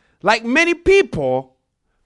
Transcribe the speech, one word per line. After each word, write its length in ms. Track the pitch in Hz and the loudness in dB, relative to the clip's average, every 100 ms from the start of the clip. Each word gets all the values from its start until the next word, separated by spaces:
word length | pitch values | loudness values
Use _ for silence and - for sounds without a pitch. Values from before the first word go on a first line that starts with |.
| _ _ | _ _
like 220 | 185 226 | -2 -2
many 300 | 233 277 339 | 0 0 0
people 840 | 339 359 392 269 165 131 127 131 _ _ _ _ _ | 0 2 2 2 -4 -4 -4 -6 _ _ _ _ _